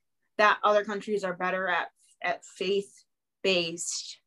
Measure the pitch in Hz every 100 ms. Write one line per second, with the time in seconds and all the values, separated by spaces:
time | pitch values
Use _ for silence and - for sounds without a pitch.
0 | _ _ _ - 214 - 208 208 208 202
1 | 202 202 185 175 180 185 190 170 - _
2 | _ _ 180 - - - 185 196 196 -
3 | _ _ _ _ 190 180 170 170 - -
4 | - -